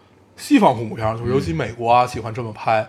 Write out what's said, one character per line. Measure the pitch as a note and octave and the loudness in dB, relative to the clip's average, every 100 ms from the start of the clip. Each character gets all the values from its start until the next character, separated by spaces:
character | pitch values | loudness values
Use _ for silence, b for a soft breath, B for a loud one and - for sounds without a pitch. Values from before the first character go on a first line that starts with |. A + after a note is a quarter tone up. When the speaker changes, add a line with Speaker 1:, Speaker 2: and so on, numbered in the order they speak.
| b _ _ - | b _ _ -18
Speaker 1:
西 | - C#4+ | 2 4
方 | F3+ | 4
恐 | A#2 A2 | 2 -4
怖 | |
片 | A2+ A2 | -4 -4
儿， | A2+ | -2
就 | |
是 | A#2+ | -2
尤 | C3+ | 0
其 | D#3 | 0
美 | D#3+ A#2+ | -4 -6
国 | A#2+ A2+ | -4 2
啊， | B2 | 4
Speaker 2:
嗯。 | B2 | 4
Speaker 1:
喜 | A#2+ | -2
欢 | A2 | -8
这 | A2 | -8
么 | A#2 | -10
拍。 | G#2 - A2 | -6 -2 0